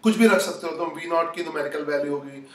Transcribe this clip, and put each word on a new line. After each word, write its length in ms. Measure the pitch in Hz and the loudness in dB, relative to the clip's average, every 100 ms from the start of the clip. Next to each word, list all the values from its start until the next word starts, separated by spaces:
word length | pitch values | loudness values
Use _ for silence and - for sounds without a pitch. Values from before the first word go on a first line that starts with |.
कुछ 140 | 220 214 | 2 6
भी 100 | 226 | 6
रख 140 | 185 | 6
सकते 260 | 180 170 170 | 0 -4 -6
हो 100 | 160 | -6
तुम, 120 | 170 | -6
वी 180 | - 170 | -6 -2
नॉट 280 | 165 165 | 0 0
की 80 | 175 | -4
न्यूमेरिकल 400 | 160 151 143 151 | -6 -4 -4 -4
वैल्यू 300 | 147 143 143 | -2 -2 -2
होगी, 340 | 143 139 139 - | -4 -6 -14 -18